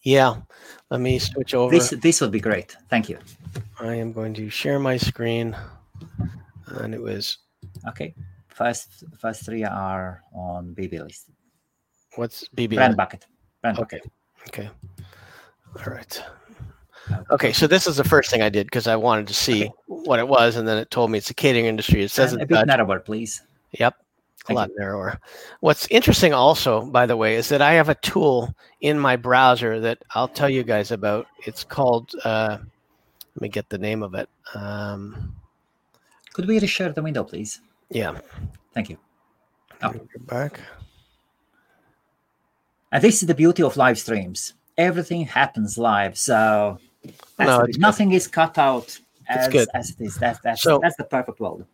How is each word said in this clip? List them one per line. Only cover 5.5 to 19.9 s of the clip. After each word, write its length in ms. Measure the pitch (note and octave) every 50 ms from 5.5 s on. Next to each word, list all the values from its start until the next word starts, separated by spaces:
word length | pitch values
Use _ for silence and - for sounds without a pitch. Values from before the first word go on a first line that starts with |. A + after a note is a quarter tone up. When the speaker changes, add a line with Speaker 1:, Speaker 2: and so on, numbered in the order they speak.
| A2 - - - - - _ _ _ - - - - - - F2+ - - - _ _ - -
Speaker 1:
And 280 | - - - A2+ - A1
it 60 | A#2
was 360 | A#2 A2+ G#2 G2+ G2+ - - _ _ _ _ _ - - - - -
Speaker 2:
Okay. 280 | - - - D3 E3 - - - - - - _
First, 560 | _ _ - A#2 A#2+ A#2 - - _ _ _ - - - _
first 260 | - A2+ A2 - -
three 180 | - A2+ A2+ G#2+
are 600 | G2+ F#2+ G2 F#2+ F#2+ F#2+ F#2+ F#2 F#2 F2+ F2+ _ _ _
on 400 | F#2 F2+ F2+ F2 F2 F2+ F2 E2+
B 140 | G2+ F#2+
B 120 | F2 F2 D#2
list. 300 | D2 D2 - - - _ _ _ _ _ _ _ _ _ _ _ _ _ _ _ _ _ -
Speaker 1:
What's 320 | - A#2 A2+ - - -
B 180 | - - B2+ A#2+
B? 100 | G#2+ A2
Speaker 2:
Brand 220 | B2 C3 B2 A2
bucket. 300 | F#2 F#2 - - - _ _ _ _ _ _ _ _
Brand 160 | - A2+ G#2
Speaker 1:
Okay. 200 | - - - -
Speaker 2:
bucket. 140 | - - - _ _ _ _ _ _ -
Speaker 1:
Okay. 220 | - - - A#2 G#2+ - _ - F#2+ - - - - - - - - - - - _ _ _ _ - -
All 160 | - - - -
right. 300 | - - _ - - - - - _ _ _ - - - - - _ _ _ _ - - -
Speaker 2:
Okay. 100 | - G2 - -
Speaker 1:
Okay, 240 | D3 C#3 - - -
so 140 | - D#3+
this 180 | D3 F3 F#3+ -
is 120 | F3+ D3
the 60 | C3+ D3
first 280 | E3 D#3 D3 - -
thing 100 | - A2+
I 80 | G#2+ G#2+
did 220 | G2+ G#2+ G2+ -
'cause 160 | - B2 A2
I 80 | A#2 A2
wanted 320 | A2 G#2+ B2 A2+ G#2+ G#2+
to 60 | G2+ G#2+
see 300 | - - - A#2+ G#2 G#2
Speaker 2:
Okay. 80 | G#2+ - _ _
Speaker 1:
what 320 | -